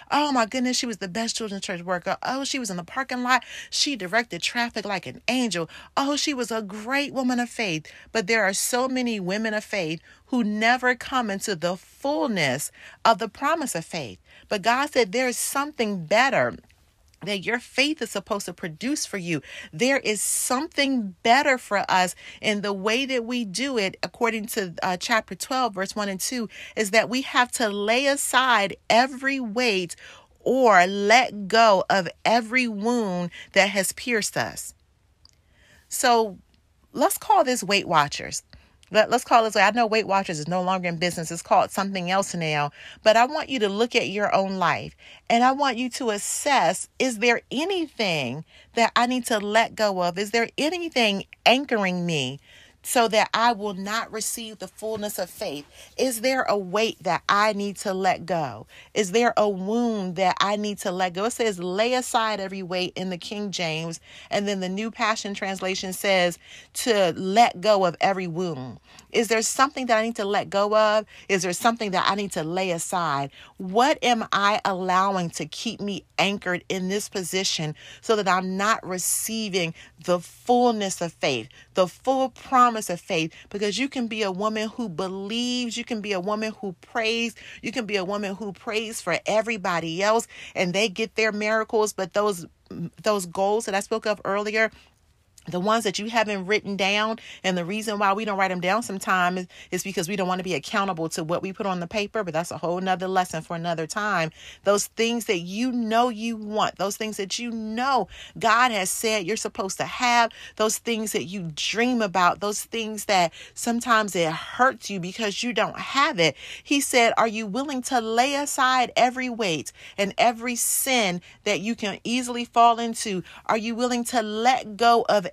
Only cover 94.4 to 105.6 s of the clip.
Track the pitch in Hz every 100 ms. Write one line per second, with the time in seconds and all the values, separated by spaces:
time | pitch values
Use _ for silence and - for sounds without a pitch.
94.4 | 208 214 220 - _ _ _ _ _ _
95.4 | - 180 190 226 220 185 214 233 214 202
96.4 | 185 214 185 196 190 208 220 226 - -
97.4 | 190 180 170 214 220 208 202 196 214 196
98.4 | 190 180 175 208 240 196 - 185 180 180
99.4 | 180 - - 185 190 196 165 202 180 185
100.4 | 185 151 - 208 196 170 160 - 156 170
101.4 | 190 185 202 180 170 220 202 220 185 156
102.4 | 175 165 165 175 190 185 185 190 180 160
103.4 | 156 170 170 165 160 214 208 185 160 -
104.4 | - - - 208 - - 226 233 220 190
105.4 | 175 202